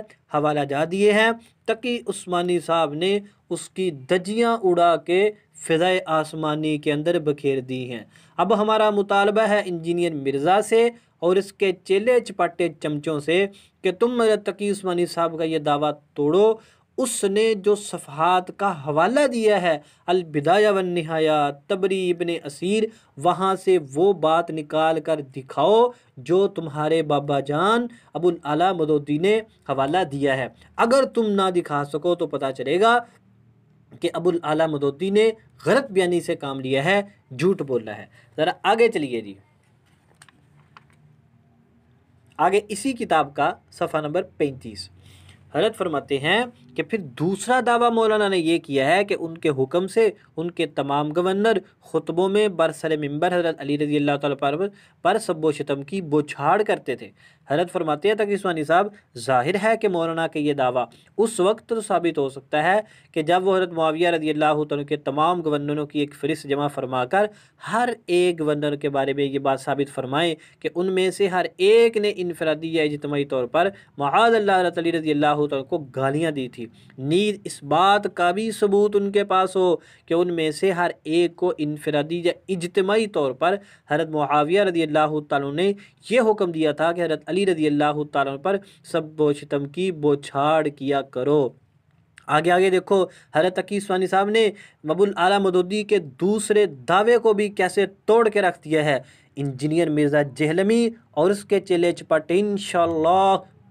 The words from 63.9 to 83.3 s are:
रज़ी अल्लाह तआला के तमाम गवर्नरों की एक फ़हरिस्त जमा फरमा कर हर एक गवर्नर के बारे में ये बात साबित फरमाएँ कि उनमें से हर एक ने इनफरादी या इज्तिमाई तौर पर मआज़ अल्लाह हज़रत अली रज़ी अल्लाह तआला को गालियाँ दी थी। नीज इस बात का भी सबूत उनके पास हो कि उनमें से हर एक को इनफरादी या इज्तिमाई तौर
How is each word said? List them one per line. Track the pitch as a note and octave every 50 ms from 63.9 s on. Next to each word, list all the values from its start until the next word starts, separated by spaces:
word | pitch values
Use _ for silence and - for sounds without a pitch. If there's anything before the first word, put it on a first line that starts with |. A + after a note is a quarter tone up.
| D#3 D#3+ F3 F3
रज़ी | E3+ D#3+ D#3 D#3
अल्लाह | D3+ D3+ D#3 D3+ D#3 D3+ D3+
तआला | D3 D3 C#3+ C#3+
के | C#3+ D3+ D3
तमाम | - D3 C3+ D3 D#3 E3+ F3+ F3+
गवर्नरों | D#3+ D#3 D3 C#3+ C#3+ D3 D3 D3+ D3
की | D3 - D3+
एक | C#3+ C#3+ C#3+
फ़हरिस्त | - - C#3+ D#3 D3+ -
जमा | C#3+ C#3 C#3+ C#3+ C#3
फरमा | C#3+ - - B2 C3 B2+ B2
कर | B2+ F#3+ G3 G#3 G#3 G#3 - _ _ _ _
हर | - D#3 F#3 A3+ B3 A#3+ A#3 - _ -
एक | F3 F3 F3+ F3+ F3
गवर्नर | D#3+ D#3 D3+ D3+ D3 D3 D3 D3
के | C#3+ D3 C#3+
बारे | C#3 C#3 C3+ C#3 C3+
में | C#3+ C#3+
ये | C#3 C3+ C#3
बात | C3+ C#3 C3+ C3
साबित | - D3 C#3 C#3 C#3 C#3
फरमाएँ | - - B2+ B2+ C3+ D3 E3+ E3+ D#3 D#3 - - _ _
कि | - D#3 -
उनमें | E3+ F3+ F#3+ F#3 F#3 F#3 F#3 F3
से | - G3+ F#3+
हर | F#3 F3+ E3 E3+ - - F#3
एक | G3+ A3 A#3 A#3 A#3 A3+ A3
ने | G#3 G#3 G#3 F#3
इनफरादी | F3+ F3 E3 - E3+ D#3 D3+ D3+ E3 D#3+ D#3+
या | E3 D3+
इज्तिमाई | D3+ D3 D3 C#3+ C#3+ D3 C#3+ C#3+
तौर | C#3+ C#3+ C3 B2 A#2+
पर | - D#3+ F3 G3 A#3+ - - _ _ -
मआज़ | C#3 C#3 D3 G3 A3+ A#3 A#3
अल्लाह | A3 G#3 G3+ F#3+ F3+
हज़रत | F3+ F3 F3
अली | F3 E3 E3+
रज़ी | E3+ E3 D#3+ D#3
अल्लाह | D3 D3 D3 D3 D3 D3+ D3
तआला | C#3+ D3 C3+ C3
को | - F3+ E3 C#3+ B2+ -
गालियाँ | C3 C3+ C#3 C#3+ D3+ E3 D#3+ D3+
दी | C#3 B2+ A#2+
थी। | - - A#2 A2 - - - - - -
नीज | C3 C#3+ D#3+ F#3 G#3 G#3+ G3+ G3 -
इस | E3+ - - D3
बात | C#3 D3 D#3+ F3+ G3 G3+ G#3 G3+ G3 -
का | - F3 F3
भी | F3 G3+ A3 A3+ G#3
सबूत | - G#3+ G3+ G3 G3+ G#3 G#3 G3+
उनके | G3+ G3+ G3+ G3 G3+ G3+
पास | G3+ F#3 F#3 F#3+ F#3+ -
हो | F#3+ F#3 F3+ E3 D#3 - - - _ _
कि | - E3
उनमें | E3+ F3+ F3 F3 E3 D#3+ D#3 D3
से | - F#3 G3 F3+
हर | E3+ F3 E3 - - -
एक | D3+ D#3+ E3+ F3 E3 E3+
को | - F#3 F3+ F3 -
इनफरादी | D3+ D3 D3+ D3 - D#3 D3 D3 D3 D#3 E3+ F3 E3
या | F3 D#3+ - _ -
इज्तिमाई | G3 F3 E3 F3 - G3+ F#3+ F#3+ G#3 A3 A3 G3+
तौर | - E3+ C#3+ C3+